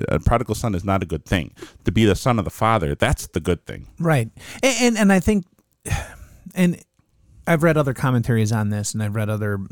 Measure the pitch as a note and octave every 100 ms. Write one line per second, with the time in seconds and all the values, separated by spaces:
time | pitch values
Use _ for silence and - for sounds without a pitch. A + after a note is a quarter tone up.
0 | - - - A#2 B2 G#2 A#2+ F#2+ G2+ F#2+
1 | F2+ D#2+ - F#2+ D2 - - - - G2+
2 | A2 F#2+ C3+ A#2 E2+ - A2 A2+ D#2 D2
3 | A2+ D3+ - - D#2 F2+ - G2+ - -
4 | E3 D3 A2+ - - - C4 A#3 B3 A3
5 | G3+ F#3+ G3 G#3 - _ _ _ - -
6 | - - - - - - F3+ E3+ - _
7 | _ _ _ - - E3 E3 D#3 C#3 B2
8 | C3+ B2+ A2+ A2+ G#2+ A2 G#2 G#2 G#2 G#2+
9 | G#2+ G#2+ G#2 G#2+ G#2 G2+ F#2+